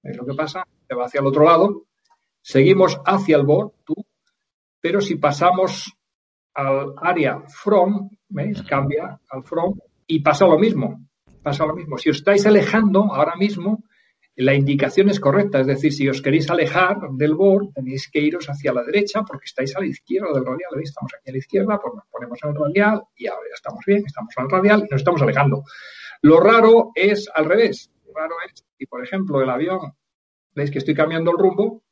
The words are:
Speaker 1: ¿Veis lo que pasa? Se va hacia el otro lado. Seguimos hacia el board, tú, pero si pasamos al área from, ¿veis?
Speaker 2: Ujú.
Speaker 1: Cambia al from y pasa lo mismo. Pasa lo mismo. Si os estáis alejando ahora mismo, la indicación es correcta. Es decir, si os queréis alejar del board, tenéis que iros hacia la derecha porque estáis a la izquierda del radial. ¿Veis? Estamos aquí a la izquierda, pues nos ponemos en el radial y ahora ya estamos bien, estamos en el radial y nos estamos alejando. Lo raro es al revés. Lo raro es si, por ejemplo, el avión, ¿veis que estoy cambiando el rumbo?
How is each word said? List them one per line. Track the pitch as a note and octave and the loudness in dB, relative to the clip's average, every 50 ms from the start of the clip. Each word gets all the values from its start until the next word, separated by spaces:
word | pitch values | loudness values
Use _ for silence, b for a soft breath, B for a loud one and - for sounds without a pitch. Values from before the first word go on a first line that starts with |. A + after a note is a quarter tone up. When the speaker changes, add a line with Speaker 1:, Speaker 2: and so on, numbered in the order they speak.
| _ | _
Speaker 1:
¿Veis | - - | -14 -14
lo | - B2 | -12 -10
que | C3+ C#3 | -10 -6
pasa? | C#3+ D#3 D3 - F#3 F3+ _ _ _ _ | -6 -6 -8 -8 -12 -14 _ _ _ _
Se | _ B2+ | _ -6
va | B2 B2 | -6 -6
hacia | A#2+ - C#3+ | -4 -4 -2
el | C#3 | -2
otro | C#3 C3+ D3 D3+ | 0 2 4 6
lado. | E3 E3+ E3+ F#3+ G#3 G3+ - - _ _ _ _ _ _ _ _ _ _ _ | 6 6 4 4 0 0 -6 -12 _ _ _ _ _ _ _ _ _ _ _
Seguimos | _ - - C3+ C#3 F3+ F#3+ F#3+ F#3 E3+ C#3+ - - | _ 0 2 4 6 6 6 4 4 2 2 -2 -2
hacia | - F#3+ G3 G3 D#3+ D#3 | 0 0 0 2 2 2
el | C#3+ C#3 | 4 4
board, | C#3 D3+ F#3 G#3 G#3+ _ _ _ | 4 2 0 0 -4 _ _ _
tú, | - D#4 - - _ _ _ _ _ _ _ _ _ _ _ _ _ _ _ | -10 -10 -10 -10 _ _ _ _ _ _ _ _ _ _ _ _ _ _ _
pero | - E3 F3 G3+ | -4 -2 0 0
si | G3+ G3 E3 | 0 -2 -4
pasamos | D3 - D3 C#3+ - E3+ F3 F#3 F#3+ F#3+ F3+ F#3+ - - - _ _ _ _ _ _ _ _ _ _ _ _ _ | 0 0 0 0 2 2 2 2 2 0 -2 -2 -8 -12 -16 _ _ _ _ _ _ _ _ _ _ _ _ _
al | C#3+ C#3 C3+ C3+ C#3 C#3+ C#3 - - | -6 -2 -2 -2 -2 -4 -6 -12 -6
área | D#3+ F3 F3+ E3+ D3 B2+ G#2 - - | -4 -2 0 0 0 -2 -2 -6 -12
from, | - - - - B3+ G#3+ G3 F3 G3 G#3 G3 G3 - - _ _ | -20 -20 -8 -2 2 4 4 4 2 0 -4 -6 -10 -16 _ _
¿veis? | _ G3+ D3 C#3+ - - - | _ -8 -6 -6 -6 -6 -8
Speaker 2:
Ujú. | - | -6
Speaker 1:
Cambia | - C#3+ C3+ C#3 C#3 C#3+ D3+ C#3 C#3+ - - _ _ | -4 -2 -2 -2 -2 -2 -4 -6 -6 -14 -18 _ _
al | C#3 C3 C3 | -16 -16 -12
from | - - E3 E3 F#3 G3 - _ _ _ _ _ | -8 -6 -4 -2 -2 -4 -6 _ _ _ _ _
y | _ D#3+ D#3 | _ -4 0
pasa | C#3+ D#3 C#3+ - G3 | 2 0 2 4 6
lo | F3+ D#3+ D#3+ | 6 6 4
mismo. | G3+ A3+ - C#3+ B2 G#2 - - - _ _ _ _ _ _ _ | 4 2 0 -2 -4 -6 -8 -12 -18 _ _ _ _ _ _ _
Pasa | _ D3 C#3+ - D#3 | _ -6 -4 -2 -4
lo | D3+ D#3+ | -4 -4
mismo. | F3+ D#3+ D3+ D#3 | -8 -10 -10 -12
Si | D#3 - D#3 | -4 -2 -2
os | C#3+ | -2
estáis | - - G3 G3+ G3+ G3+ | 0 2 2 2 4 6
alejando | G#3+ G#3+ G3+ - - - A3 A3 G3+ - F#3+ G#3+ G3+ - | 6 6 6 4 4 2 2 2 4 4 4 2 2 2
ahora | C3+ D3+ D#3+ E3+ | 0 0 0 0
mismo, | F3+ G3 G#3+ G#3 F3+ E3+ G3 A3 - - _ _ _ _ _ _ _ _ _ _ | -2 -2 -2 -2 -4 -4 -4 -4 -4 -6 _ _ _ _ _ _ _ _ _ _
la | - B2+ C#3 C#3 | -2 0 2 2
indicación | C#3+ C3+ C#3 C#3+ C#3 - - - F#3+ G3 G3+ | 2 2 0 0 0 0 0 2 2 2 2
es | G3+ G3 | 2 2
correcta. | - F#3 F3+ G3+ G#3 G3+ - C#3 | 0 2 2 2 0 2 0 0
Es | C3 | 0
decir, | C#3 D3 C#3+ - D3+ | 0 -2 0 0 -2
si | C#3+ - C3+ | -2 0 -2
os | C3+ C3 C3+ | -2 -2 -2
queréis | - C#3 C#3+ D#3+ C#3+ C#3 | -2 0 0 0 0 0
alejar | F3 E3+ D3+ B2+ - F3+ F#3 F3+ G3+ G3+ F#3 C#3 | 0 -2 -2 0 0 0 2 2 0 -4 -6 -10
del | C3+ C3 D3 D3+ D#3 | -4 -2 -2 -2 0
board, | D#3+ G3 G3 F#3+ G3+ G3+ G3 - | 2 4 4 4 2 0 -4 -10
tenéis | - C3 B2+ C3+ C3+ - - | -10 -10 -8 -8 -10 -12 -4
que | _ D3+ | _ 0
iros | D3 D3+ E3 F3 D3+ C#3+ | 0 0 -2 -4 -10 -10
hacia | C#3+ C#3+ C#3 - B2+ | -12 -6 -4 -4 -4
la | B2 A#2+ | -4 -4
derecha | C3+ E3 G#3 G3+ G3+ - G3+ G3 | -2 -2 -2 -2 -2 -4 -6 -6
porque | - - - _ | -6 -12 -18 _
estáis | - - - - C#3 C#3 | -12 -8 -8 -8 -6 -6
a | F#3+ | -6
la | G3 | -6
izquierda | D#3+ C#3 - _ _ F3+ F#3+ G#3 F3 D3 | -6 -8 -10 _ _ -6 -4 -4 -2 -4
del | C3+ B2+ | -4 -4
radial. | B2+ C3 E3 F3+ - - | -4 -8 -10 -10 -10 -10
¿Veis? | C3 - - | -10 -10 -10
Estamos | - - - C3 - | -12 -12 -14 -14 -14
aquí | - _ C3+ | -16 _ -10
a | C3 | -10
la | C3+ | -10
izquierda, | C3+ _ - G3 G3 G#3+ G#3 G3+ | -10 _ -4 -2 -2 -2 -4 -4
pues | - B3 B3 | -6 -10 -14
nos | - _ _ | -14 _ _
ponemos | - - B3 - A#2+ - - | -14 -14 -12 -12 -14 -10 -8
en | D3 | -8
el | D3 | -4
radial | C#3+ - F#3 E3+ G3 G#3 G#3 G#3+ G#3 - _ _ | -4 -4 -2 0 0 0 0 0 -2 -6 _ _
y | _ - | _ -10
ahora | - - - - - | -10 -10 -10 -12 -14
ya | - | -16
estamos | - _ - - - - | -14 _ -14 -14 -10 -2
bien, | G3 G3+ G#3 G3+ | 0 0 0 0
estamos | - - - A2 - - | -6 -12 -14 -16 -12 -10
en | - C3 | -8 -6
el | C3+ | -2
radial | F#3 F#3 F#3+ G3+ G#3+ G#3 | -2 2 4 4 4 2
y | - - | 2 0
nos | C#3 C3 | -4 0
estamos | - F3+ F3 D3+ | 0 0 2 2
alejando. | C#3 A2+ G#2 C3+ D3 C#3+ - - B B B B B B B B B B B B | 0 0 2 2 2 0 0 -2 B B B B B B B B B B B B
Lo | - D3 D#3+ E3 | 6 8 8 8
raro | F3+ G#3 A3+ A3+ A3+ A3 A3+ A#3 A3+ - - | 8 6 6 6 8 8 8 6 6 2 -2
es | E3 F#3 G3+ G#3 G3+ G3+ - - | 0 0 2 0 0 -4 -6 -2
al | D#3+ D3+ | -2 0
revés. | D#3 F3+ A3 A#3 G3+ - - - _ _ _ _ | 2 2 2 2 0 0 -6 -14 _ _ _ _
Lo | _ - | _ -10
raro | D3+ D#3 E3 E3+ E3 F3 | -10 -8 -8 -8 -10 -12
es | - _ - _ _ _ | -14 _ -20 _ _ _
si, | _ C3+ | _ -16
por | _ - B2 B2+ | _ -12 -14 -10
ejemplo, | - - F#3+ F#3+ F#3+ D3 C3+ | -6 -6 -6 -4 -2 0 0
el | C3+ C3 | 0 0
avión, | B2 B2+ D#3 F3 F#3 F#3 D3 - - _ _ _ _ _ _ _ _ _ _ _ _ | 0 -2 -2 -4 -4 -6 -8 -12 -16 _ _ _ _ _ _ _ _ _ _ _ _
¿veis | D3 C#3+ C#3+ | -6 -6 -4
que | C#3+ C#3 | -4 -4
estoy | - - D3+ | -2 -2 0
cambiando | D3+ D#3+ D#3 E3 E3 E3 F3 | 0 0 0 0 -2 0 0
el | F3 | 2
rumbo? | F3 G3 F#3 F#3 - G#3 A3+ - - _ _ | 2 2 2 2 0 -2 -4 -4 -10 _ _